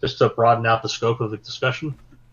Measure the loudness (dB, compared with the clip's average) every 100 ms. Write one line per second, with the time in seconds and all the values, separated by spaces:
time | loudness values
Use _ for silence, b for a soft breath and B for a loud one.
0 | -6 0 0 4 4 4 2 0 -2 -4
1 | -2 -2 -4 -8 -12 -4 -4 -4 -8 -10
2 | -16 -20 _